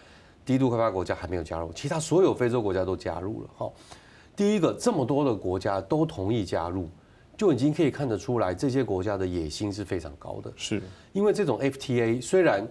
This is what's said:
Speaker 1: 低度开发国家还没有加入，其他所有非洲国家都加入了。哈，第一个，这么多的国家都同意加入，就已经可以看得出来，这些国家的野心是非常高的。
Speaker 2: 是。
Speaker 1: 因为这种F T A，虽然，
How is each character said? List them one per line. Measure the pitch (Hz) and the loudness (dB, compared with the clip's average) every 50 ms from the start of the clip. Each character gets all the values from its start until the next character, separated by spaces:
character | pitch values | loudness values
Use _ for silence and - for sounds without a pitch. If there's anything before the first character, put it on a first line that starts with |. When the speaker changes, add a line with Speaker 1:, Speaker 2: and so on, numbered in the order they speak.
| - - - - - - - - - | -20 -20 -20 -20 -20 -20 -20 -10 -2
Speaker 1:
低 | - 131 | 0 2
度 | 131 135 123 | 2 2 2
开 | 120 | 2
发 | 113 113 110 | 2 0 0
国 | 95 92 87 | 0 -2 -2
家 | - 92 | -2 -4
还 | - 90 | -6 -4
没 | 82 90 | -4 -4
有 | 87 80 | -4 -4
加 | - 82 82 | -4 -6 -6
入， | 82 82 - | -6 -8 -8
其 | - - 139 | -8 -6 -4
他 | 160 160 | -4 -4
所 | 156 - 147 180 190 | -2 2 4 4 4
有 | 139 104 | 4 4
非 | - 123 117 | 2 0 2
洲 | 120 123 | 2 0
国 | 107 98 90 | 0 0 0
家 | 95 92 | 0 0
都 | 92 92 | 0 -2
加 | 85 - 92 82 82 | -4 -4 -6 -6 -6
入 | 90 104 113 110 - | -6 -8 -8 -8 -12
了。 | - - | -14 -10
哈， | - 110 113 - - - - - - - - - - - - - | -10 -10 -10 -10 -14 -20 -20 -20 -20 -20 -20 -20 -20 -20 -12 -2
第 | - 202 208 214 | 0 2 4 4
一 | 202 | 4
个， | 180 175 104 - | 4 2 2 2
这 | - 247 214 | 0 0 2
么 | - - | 2 0
多 | 113 143 143 147 | 2 2 2 2
的 | 135 110 | 2 0
国 | 98 - 92 92 95 | 0 -2 -2 -2 0
家 | - 107 98 95 | 0 0 -2 -2
都 | 95 - 160 151 160 | 0 0 0 0 0
同 | 156 - 101 92 101 120 | 0 -2 -4 -2 0 0
意 | 113 95 | 0 -2
加 | 82 107 90 82 87 | -2 -2 -4 -2 -2
入， | 92 98 87 80 - - - - - - - - - | -4 -6 -6 -8 -12 -18 -20 -20 -20 -20 -20 -20 -6
就 | - 214 185 | 2 2 4
已 | 139 | 4
经 | 110 135 151 151 | 4 2 2 2
可 | 175 160 | 2 2
以 | 127 | 2
看 | - - 147 | 2 0 -2
得 | 123 107 | -2 -2
出 | 90 - - 123 113 | -2 -2 -2 0 2
来， | 101 90 90 | 2 0 0
这 | - 147 135 | 0 0 0
些 | 123 135 | 2 0
国 | 123 107 98 92 92 | 0 0 -2 -2 0
家 | 107 101 | -2 -2
的 | 95 95 | -2 -2
野 | 92 90 87 80 76 | -2 -2 -2 -4 -4
心 | - - 107 104 95 | -4 -4 -4 -4 -4
是 | 104 98 | -6 -6
非 | - 98 87 | -4 -4 -6
常 | 78 76 71 | -6 -8 -14
高 | - - - 101 107 | -14 -12 -12 -12 -10
的。 | - - - | -12 -14 -12
Speaker 2:
是。 | - - - 110 98 92 92 - - - - | -10 -6 -4 -4 -4 -4 -8 -16 -20 -20 -6
Speaker 1:
因 | - 196 | -2 2
为 | 208 208 - | 2 4 4
这 | 208 196 | 2 2
种 | 147 110 101 | 0 2 2
F | 135 139 135 | 0 -2 -2
T | - - - 123 120 | -4 -4 -2 0 2
A， | 117 113 117 127 | 2 2 2 0
虽 | 127 - 190 185 | 0 2 4 6
然， | 170 143 104 98 107 - | 6 6 4 2 -2 -6